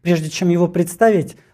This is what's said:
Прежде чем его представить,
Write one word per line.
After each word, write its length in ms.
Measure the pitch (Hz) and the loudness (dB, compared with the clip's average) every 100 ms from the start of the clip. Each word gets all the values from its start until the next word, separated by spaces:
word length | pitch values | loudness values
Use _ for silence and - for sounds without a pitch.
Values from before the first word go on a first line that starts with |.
Прежде 260 | 170 170 156 | -2 -2 -2
чем 200 | - 180 | -2 0
его 180 | 170 175 | 2 0
представить, 680 | 175 175 - 226 202 147 - _ | 0 -4 0 2 2 -2 -10 _